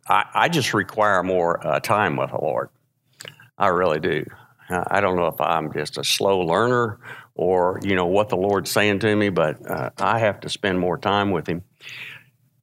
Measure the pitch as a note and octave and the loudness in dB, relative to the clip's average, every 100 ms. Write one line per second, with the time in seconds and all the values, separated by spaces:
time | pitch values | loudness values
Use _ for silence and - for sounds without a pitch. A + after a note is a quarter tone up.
0 | - G2 - G#2 B2+ E3+ A#2+ A2 F#2 A2 | 0 2 2 0 2 2 0 0 -2 0
1 | G#2 F#2+ F#2 F#2 E2+ E2+ E2 C#2+ - G#2 | 2 2 2 2 2 0 0 -2 2 2
2 | G2 C2+ C2 B1 D2+ A#1 - _ _ _ | 2 0 -4 -4 -2 -2 -6 _ _ _
3 | _ _ - - - - G2 F2 F2+ D#2 | _ _ -20 -20 -20 -2 2 4 2 2
4 | F2+ D2+ - - - _ - F2+ - G2 | 0 -2 -4 -12 -20 _ -6 -4 0 0
5 | G2 F2+ E2+ D2 D#2 E2 D#2 D2+ D2+ D2 | 2 2 0 0 0 0 -2 -6 -8 -6
6 | C#2+ - G2 G2 E2+ F2 A#2+ B2 A2+ A2 | -4 0 2 2 2 2 2 2 0 -4
7 | - - - - F2 F#2 F2+ E2+ F#2+ F#2 | -14 -18 -16 -4 0 2 2 0 -2 0
8 | F2 G2 G#2+ F2+ G2 G2 E2 A2+ G#2 G2 | 2 0 0 0 0 0 0 2 2 2
9 | G#2+ G#2 G2+ F2 D#2 - - E2+ B1 - | 2 2 2 2 0 0 -6 -6 -6 -2
10 | G2 A2+ A2 F#2+ - - G2+ F2+ F2+ E2+ | 0 2 2 0 -6 -4 -2 0 0 -2
11 | G#2 G2+ G2+ F2 D2+ E2+ - _ - - | 0 0 2 0 -2 -6 -8 _ -20 -16
12 | - - - _ _ _ | -16 -18 -20 _ _ _